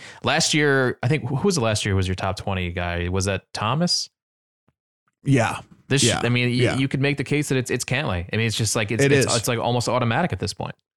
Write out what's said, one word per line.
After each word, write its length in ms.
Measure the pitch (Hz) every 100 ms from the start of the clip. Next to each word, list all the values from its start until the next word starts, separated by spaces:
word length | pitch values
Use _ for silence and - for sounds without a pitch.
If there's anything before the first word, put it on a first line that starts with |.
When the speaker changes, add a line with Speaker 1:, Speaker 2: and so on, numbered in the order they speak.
| - -
Speaker 1:
last 320 | 113 151 - 156
year, 420 | 147 135 127 -
I 40 | 120
think, 160 | 151 120
who 80 | 135
was 180 | 202 175
the 60 |
last 240 | 113 107 107
year 80 |
who 40 | 98
was 100 | 92
your 80 | 92
top 220 | 98 95
twenty 340 | - 95 87
guy? 360 | 85 87 87 87
Was 160 | 92 95
that 180 | 95 -
Thomas? 560 | - 107 143 175 - - _ _ _ _ _ _ _ _ _ _ _
Speaker 2:
Yeah. 360 | - 135 107 - - - -
Speaker 1:
This, 160 | 139
Speaker 2:
Yeah. 180 | 120 90
Speaker 1:
I 60 | 117
mean, 200 | 123 123
y-, 60 | 123
Speaker 2:
Yeah. 220 | 120 101
Speaker 1:
you 100 | 135
could 140 | 143
make 160 | 139 143
the 60 |
case 260 | 131 147 147
that 80 | 131
it's, 120 | 120
it's 160 | 120 -
Cantlay. 420 | 127 - 90 90
I 40 | 110
mean, 100 | 113
it's 100 | 107
just 180 | 110 120
like, 160 | 110
it's, 120 | 117
Speaker 2:
It 80 | 139
Speaker 1:
it's, 160 | 139 120
Speaker 2:
is. 80 | 117
Speaker 1:
it's, 120 | 104
like, 120 | 117
almost 280 | - 120 120
automatic 460 | 120 117 120 180
at 60 | 98
this 140 | 104
point. 220 | - - - _